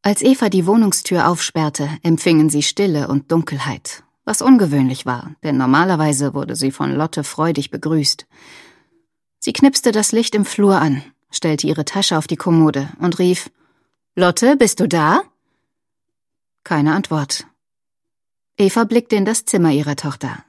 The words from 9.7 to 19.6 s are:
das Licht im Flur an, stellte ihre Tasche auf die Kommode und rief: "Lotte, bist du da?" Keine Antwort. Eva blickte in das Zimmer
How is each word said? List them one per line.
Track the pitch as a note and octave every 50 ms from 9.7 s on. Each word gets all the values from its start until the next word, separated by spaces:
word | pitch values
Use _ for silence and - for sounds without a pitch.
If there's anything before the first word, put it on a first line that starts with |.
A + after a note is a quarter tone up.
| C4+ - - A#3+ G#3+
das | G#3+ G#3 -
Licht | - A3 A#3 - -
im | G#3+ G3
Flur | - - - G3+ G3 G3 F3
an, | D#3 D#3 C#3 C#3 C#3 - _ _ _ _
stellte | - - - E3 D3+ C#3+ -
ihre | D3 D#3+ D#3 D3
Tasche | - - G3 G3 - F3
auf | D#3 D3+
die | - E3+
Kommode | - - F#3 E3 E3 D#3+ D#3 D3 C#3 C#3 D3+ - -
und | - F3 E3+
rief: | - F3+ F3+ F3+ F3+ - - _ _ _ _ _ _ _ _ _ _ _ _ _
"Lotte, | F3+ F3+ F3 F3 - A#3 B3 D4
bist | C4+ A#3+ G#3 - -
du | F#3
da?" | D3 E3+ E3 D3+ D#3 F#3+ D#4+ G4 _ _ _ _ _ _ _ _ _ _ _ _ _ _ _ _ _ _ _ _ _ _ _ _ _ _ _ _
Keine | - F3+ D3+ C#3+ D#3 D#3+
Antwort. | G3 F#3+ - D#3+ D#3 C#3 C#3 - - - _ _ _ _ _ _ _ _ _ _ _ _ _ _ _ _ _ _ _ _ _ _
Eva | - G3+ G3 - A3+ A#3
blickte | A3 A3+ A#3 A3+ _ A3+
in | G#3 G3
das | G#3+ A3+ - -
Zimmer | - - F#3+